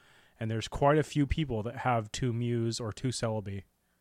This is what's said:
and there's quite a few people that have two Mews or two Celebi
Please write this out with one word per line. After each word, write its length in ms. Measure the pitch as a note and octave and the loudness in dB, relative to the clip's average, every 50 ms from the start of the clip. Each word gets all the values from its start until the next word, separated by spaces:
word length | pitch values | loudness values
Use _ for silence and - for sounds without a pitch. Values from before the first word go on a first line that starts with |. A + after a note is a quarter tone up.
| _ _ - - _ _ _ _ | _ _ -20 -20 _ _ _ _
and 100 | A2+ A2 | -4 -4
there's 180 | A2+ A2 G#2 | -2 -4 -4
quite 300 | - - - C#3+ C#3 D3+ | -4 -2 4 4 6 6
a 60 | D#3 C#3 | 6 4
few 220 | - - D3+ C#3+ | 2 2 2 2
people 380 | C3 - D#3+ D#3 C3 A#2+ G#2+ G#2 | 2 2 -2 0 0 -2 -2 -2
that 140 | A#2+ A#2+ | -4 -6
have 340 | A#2+ - B2+ A#2+ A#2 G#2+ G#2+ | -2 0 2 2 2 0 -2
two 200 | - - C3+ B2 | -4 -2 -2 0
Mews 480 | A2+ A#2 A#2+ A#2+ A#2+ A#2 A2+ A#2 A2+ - | 0 0 0 0 0 0 0 0 -2 -2
or 140 | A#2+ G#2+ G2 | -6 -6 -6
two 160 | - - B2+ | -4 -4 -4
Celebi 540 | A#2 - - A2+ A2 A2 G2 G2+ G2 G2 - _ _ _ _ _ _ _ | -2 -2 -2 -2 -2 -2 -4 -6 -8 -8 -10 _ _ _ _ _ _ _